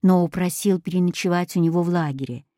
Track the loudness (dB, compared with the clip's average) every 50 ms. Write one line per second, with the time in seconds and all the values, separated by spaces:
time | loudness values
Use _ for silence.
0 | 6 6 4 4 2 0 -2 -2 -4 -4 -4 -2 0 0 0 0 -2 -4 -2 0
1 | 0 0 -2 -2 -2 -2 0 0 -2 -2 0 0 2 2 2 0 0 0 0 -2
2 | -2 -2 -4 -6 -8 -10 -10 -14 -14 _ _